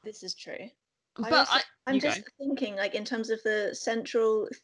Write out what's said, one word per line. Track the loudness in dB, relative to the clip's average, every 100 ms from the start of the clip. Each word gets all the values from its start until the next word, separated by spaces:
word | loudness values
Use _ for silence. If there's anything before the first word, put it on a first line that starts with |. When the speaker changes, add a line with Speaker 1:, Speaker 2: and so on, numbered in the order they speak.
Speaker 1:
This | -16 -12
is | -10 -10
true. | -10 -12 -12 -18 _ _ _ -8
I | 2
Speaker 2:
But | 4
Speaker 1:
also, | 6 2
Speaker 2:
I, | 0 _ 0
Speaker 1:
I'm | 2
Speaker 2:
you |
Speaker 1:
just | 2 0
Speaker 2:
go. | -4 -8
Speaker 1:
thinking, | -4 -2 -2 -2
like, | -2 -2
in |
terms | -4 -4 -2
of | -2
the | 0 0 0
central | -2 -2 -2 0 2 4 2 0 -8